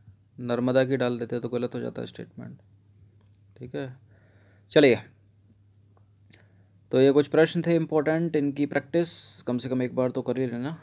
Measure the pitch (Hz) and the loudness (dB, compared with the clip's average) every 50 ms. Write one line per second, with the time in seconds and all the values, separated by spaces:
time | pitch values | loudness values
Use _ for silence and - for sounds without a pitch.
0 | _ - - _ _ _ _ - 123 120 120 120 120 127 127 131 131 127 135 127 | _ -20 -20 _ _ _ _ -12 -6 -4 -2 -2 0 2 4 4 2 2 2 0
1 | 127 123 123 117 120 113 120 120 113 117 123 120 120 123 - 123 117 120 117 - | 0 -2 -2 -4 -6 -6 -6 -6 -4 -4 -4 -4 -4 -6 -6 -8 -8 -8 -8 -8
2 | 120 117 - - 113 - - 120 123 - 131 - - _ _ _ _ _ _ _ | -10 -12 -12 -14 -16 -16 -16 -16 -16 -16 -16 -18 -20 _ _ _ _ _ _ _
3 | - _ _ _ _ _ _ _ _ _ _ - 127 127 127 147 139 131 131 - | -20 _ _ _ _ _ _ _ _ _ _ -18 -14 -10 -8 -8 -8 -10 -12 -16
4 | - _ _ _ _ _ _ _ _ _ _ _ _ _ - 156 147 135 117 107 | -20 _ _ _ _ _ _ _ _ _ _ _ _ _ 6 6 8 8 6 4
5 | - - _ _ _ _ _ _ _ _ _ _ _ _ _ _ _ _ _ _ | 2 -6 _ _ _ _ _ _ _ _ _ _ _ _ _ _ _ _ _ _
6 | _ _ _ _ _ _ - - _ _ _ _ _ _ _ _ _ _ - 127 | _ _ _ _ _ _ -20 -20 _ _ _ _ _ _ _ _ _ _ 2 4
7 | 131 139 135 147 143 - - 156 160 160 - 175 156 165 170 165 160 151 156 156 | 4 6 6 4 2 4 4 4 4 4 2 0 0 2 2 2 0 0 0 0
8 | 143 147 156 160 170 170 165 156 143 143 139 139 143 143 - 143 139 - - 170 | 0 0 0 0 0 0 0 0 0 -2 -2 -2 -4 -2 -2 -4 -4 -2 -2 -2
9 | 175 165 - - - - - - - - 123 123 117 127 127 127 127 123 117 127 | -2 -2 -4 -10 -14 -16 -16 -12 -8 -6 -4 -4 -4 -4 -2 -2 -2 -2 -2 -2
10 | 127 127 123 131 123 131 123 127 131 123 117 120 123 143 165 160 | -2 0 -2 -4 -4 -4 -2 -2 -4 -4 -4 -6 -8 -8 -10 -12